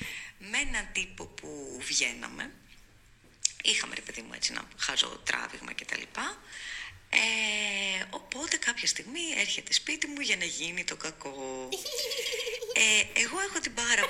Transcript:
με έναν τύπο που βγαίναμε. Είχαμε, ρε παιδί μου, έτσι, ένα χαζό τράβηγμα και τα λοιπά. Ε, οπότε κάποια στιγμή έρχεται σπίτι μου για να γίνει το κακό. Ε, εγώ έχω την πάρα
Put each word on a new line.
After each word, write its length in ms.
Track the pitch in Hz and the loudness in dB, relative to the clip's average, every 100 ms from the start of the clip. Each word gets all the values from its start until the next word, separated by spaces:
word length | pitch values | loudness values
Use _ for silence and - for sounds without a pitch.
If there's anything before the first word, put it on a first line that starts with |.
| - - - - | -8 -8 -10 -14
με 200 | 196 247 | -2 0
έναν 300 | 285 226 208 | 2 0 0
τύπο 340 | 196 185 190 - | -2 -4 -6 -12
που 500 | - 156 147 135 127 | -12 -10 -8 -8 -8
βγαίναμε. 760 | - - 127 120 120 127 262 - - - - - - - - - - - | 0 2 2 0 -8 -8 -10 -12 -20 -20 -20 -20 -20 -20 -20 -2 -2 2
Είχαμε, 320 | - 214 - | 2 2 0
ρε 60 | - | -6
παιδί 220 | - 117 | -8 -10
μου, 80 | 113 | -10
έτσι, 180 | 120 - | -2 0
ένα 160 | 120 - - | 0 -8 -2
χαζό 300 | - 135 - - | 2 2 2 0
τράβηγμα 480 | - - 58 - 60 | 0 0 -2 -8 -8
και 120 | - | -8
τα 120 | - - | -4 -6
λοιπά. 400 | - - 302 403 - - - - - - - | -4 -4 -4 -6 -12 -10 -8 -8 -8 -12 2
Ε, 960 | - 220 220 214 208 208 196 196 190 190 | 4 6 4 2 2 2 0 0 0 -4
οπότε 460 | - - 254 320 330 | -8 -8 -6 0 2
κάποια 300 | - 240 - | 2 2 2
στιγμή 340 | - 220 320 330 240 | 2 -2 -4 0 2
έρχεται 320 | 202 - - | 2 0 2
σπίτι 340 | - - 311 294 | 2 2 -2 -2
μου 140 | 285 | 0
για 160 | 254 185 | 0 2
να 80 | |
γίνει 400 | 170 - 165 175 | 0 -2 -2 -2
το 120 | 170 156 | -2 -2
κακό. 720 | 156 - 143 135 131 131 127 - 587 494 523 523 - 480 508 494 440 | -6 -6 -8 -6 -6 -6 -6 -6 -4 -4 -2 -2 -2 -2 -2 -4 0
Ε, 460 | - 220 214 - - | 6 8 8 6 2
εγώ 200 | 233 339 392 | 2 0 -2
έχω 120 | 339 | -2
την 140 | 262 | -2
πάρα 340 | 233 240 220 | 0 4 4